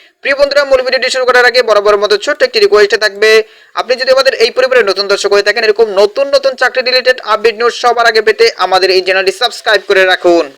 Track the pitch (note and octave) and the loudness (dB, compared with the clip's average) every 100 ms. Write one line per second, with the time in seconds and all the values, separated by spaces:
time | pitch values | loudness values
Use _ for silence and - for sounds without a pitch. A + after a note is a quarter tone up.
0 | _ _ B3 C#4 C#4+ C#4 C#4 C4 B3+ B3+ | _ _ -6 -2 0 0 0 0 0 -2
1 | B3 C4 B3 B3 B3 B3 A3+ G#3 G3+ G#3 | -2 -4 0 2 2 2 0 2 2 2
2 | G#3 G3+ C#4 D4 G3+ A3 G3+ G#3 G3+ G#3+ | 0 -2 -2 -2 -2 2 2 4 2 0
3 | G#3+ G3 A3 A3 G#3+ - _ - G#3 B3 | -2 0 2 2 0 -8 _ -8 -4 -4
4 | C4 C4 C4 - A3+ B3 B3+ B3+ G3+ F#3+ | 0 2 2 0 -2 0 0 2 0 -2
5 | G3 G3 G3+ G3+ G3+ G#3 A3 G#3+ A3+ F#3+ | -2 -2 0 0 0 0 0 0 0 2
6 | G3+ C4+ C#4 C#4 C4+ B3+ B3+ B3+ B3+ B3+ | 0 0 -2 0 -2 -2 -2 -2 -2 -2
7 | B3 B3+ - G#3 A3 G#3+ A#3+ - B3 A#3 | -2 -4 -2 -2 -2 0 -4 -2 -2 0
8 | A#3 A3 G#3+ G#3+ A3+ - F#3 F#3 F#3+ F#3 | 0 0 0 2 0 0 -2 0 0 0
9 | F#3 F#3+ F#3+ F#3 A#3+ - - G3+ F#3+ F#3+ | 0 -2 -2 -2 -4 -4 -2 -2 0 0
10 | F#3 F3+ F3+ E3+ D3 | 2 2 2 2 0